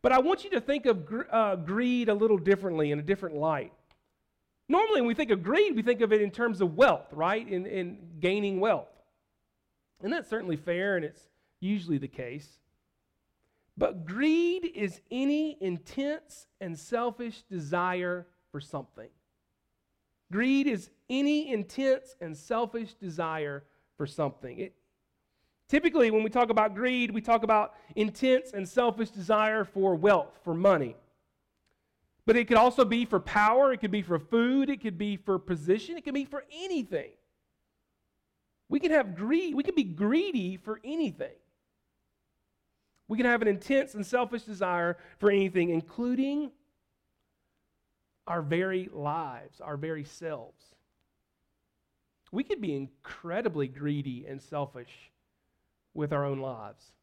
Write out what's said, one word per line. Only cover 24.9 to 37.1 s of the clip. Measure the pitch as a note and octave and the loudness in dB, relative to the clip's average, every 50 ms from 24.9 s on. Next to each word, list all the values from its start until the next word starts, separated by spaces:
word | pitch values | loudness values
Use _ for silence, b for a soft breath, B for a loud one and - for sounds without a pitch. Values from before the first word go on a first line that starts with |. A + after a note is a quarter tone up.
| _ _ _ _ _ _ _ _ _ _ _ _ _ _ _ _ | _ _ _ _ _ _ _ _ _ _ _ _ _ _ _ _
typically, | - D4+ D#4+ E4+ - E4 B3 A3+ | 2 4 4 4 6 6 6 6
when | G#3+ A3 | 6 4
we | A3 A3 | 2 2
talk | G#3+ B3 A#3+ G#3+ | 2 2 2 4
about | A3+ G#3+ G#3+ A3 G3 | 4 4 2 2 0
greed, | G3 B3 B3+ B3+ B3 A#3+ A3+ | 0 -2 0 0 0 0 0
we | G#3 A3+ | -2 -4
talk | A3 A#3 A#3 A3+ | 2 2 2 2
about | A3 G#3+ A3 G#3+ G#3+ - B B B B B | 4 4 4 4 2 0 B B B B B
intense | - G#3+ G#3+ G#3 - C4 C4 B3+ B3+ B3+ - | 0 0 0 0 0 4 4 4 4 2 -2
and | - G3+ F#3+ | -8 -8 -8
selfish | E3+ - B3 A#3+ A#3+ G3 G#3 A3+ - | 0 2 2 2 2 2 0 -6 -6
desire | - G3+ F3+ F#3 A3 G#3+ G#3+ G#3+ A3 A3 G3+ | -6 -12 0 2 2 4 4 2 2 0 -2
for | - - G3 F#3+ F#3+ F3+ | -2 0 0 2 2 2
wealth, | D#3+ E3 G#3 G3+ E3+ C#3 - - - _ | 4 6 6 6 6 4 -2 -12 -12 _
for | F3 E3 | -4 -2
money. | E3+ F3+ G3+ F#3 D#3 C3+ A#2 A2 - _ _ _ _ _ _ _ _ _ _ _ _ _ _ _ _ _ _ _ _ _ _ _ _ _ | 2 4 4 4 4 2 -4 -6 -14 _ _ _ _ _ _ _ _ _ _ _ _ _ _ _ _ _ _ _ _ _ _ _ _ _
But | - A3+ | 4 4
it | A#3+ A#3 | 4 4
could | - A#3+ | 6 6
also | A3 A#3 B3 B3 - B3+ | 8 8 6 6 4 4
be | G3+ A#3 A#3 A#3+ | 4 4 0 0
for | A3+ G#3+ F#3 | 0 0 -2
power, | - - - G#3 G#3 G#3+ A3+ B3+ C#4+ C4+ | 0 0 2 4 4 6 6 6 6 4
it | B3+ G#3 | 4 0
could | A3 G3+ | -2 -2
be | F3+ G#3 | -2 -2
for | F#3 E3 F3 D#3+ | -2 0 -2 -2
food, | D3 - - A#3 A#3 B3 C4 C#4 C4+ C4+ | -2 0 2 2 4 4 4 2 2 0
it | C#4 G3+ | -2 -4
could | - A3 F3+ | -4 -8 -4
be | E3 G#3 G#3 G3+ | -4 -4 -4 -4
for | F3+ - - F#3+ F3+ | -4 -2 -2 -2 -2
position, | F#3 - F3+ D#3 D3 E3 F#3+ A3 G#3+ - E4+ E4+ | -2 -4 -6 -4 2 2 0 0 0 -8 -12 -10
it | - | -8
could | - C4 | -4 -4
be | C#4+ C#4 | -4 -4
for | C4+ C#4 C#4+ C5 _ | -6 -10 -12 -12 _
anything. | D4 D#4+ F4+ G4 F#4 D4+ A3+ F#3 F#3 D3+ - - | -14 -12 -8 -4 -4 -4 -4 -4 -6 -8 -8 -8